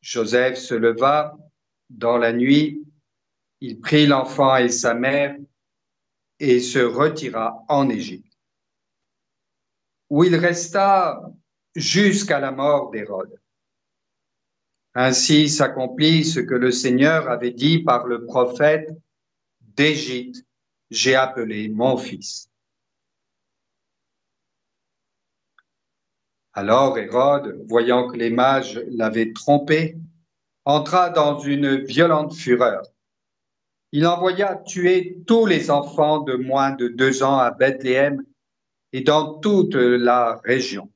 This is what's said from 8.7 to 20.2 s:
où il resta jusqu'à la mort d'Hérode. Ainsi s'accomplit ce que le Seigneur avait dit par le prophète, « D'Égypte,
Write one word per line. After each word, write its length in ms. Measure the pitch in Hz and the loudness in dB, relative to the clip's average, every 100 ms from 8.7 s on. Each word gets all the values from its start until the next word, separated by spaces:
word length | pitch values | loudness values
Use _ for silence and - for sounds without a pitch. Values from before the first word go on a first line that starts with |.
| _ _ _ _ _ _ _ _ _ _ _ _ _ _ | _ _ _ _ _ _ _ _ _ _ _ _ _ _
où 140 | 143 | 2
il 140 | 180 165 | 4 4
resta 840 | 175 170 - 202 196 196 170 - - - _ _ _ 165 | 0 -2 -4 0 2 2 0 -6 -14 -20 _ _ _ -8
jusqu'à 640 | 165 175 208 202 - 143 | -2 2 2 2 -2 -2
la 140 | 135 | -2
mort 360 | 131 143 143 - | -2 0 0 -2
d'Hérode. 480 | 110 104 95 95 - _ _ _ _ _ _ _ _ _ _ _ _ _ _ _ | -10 -8 -10 -10 -16 _ _ _ _ _ _ _ _ _ _ _ _ _ _ _
Ainsi 560 | 123 131 127 - 151 147 | -2 0 0 4 4 4
s'accomplit 760 | - 131 131 127 127 156 160 | 0 -2 -2 -8 0 2 2
ce 160 | 151 127 | 2 -2
que 160 | 120 127 | -2 0
le 160 | 127 | 0
Seigneur 580 | 123 131 123 147 160 135 | 0 0 2 4 2 -2
avait 220 | 120 123 | -4 -6
dit 320 | 120 143 165 | -2 0 2
par 240 | 156 120 120 | 2 0 -2
le 180 | 117 117 | -8 -4
prophète, « 640 | 131 123 - 151 156 156 160 _ _ _ _ _ _ 113 - | 0 0 2 0 0 -4 -16 _ _ _ _ _ _ _ 0
D'Égypte, 680 | 147 147 131 127 | 0 0 -6 -8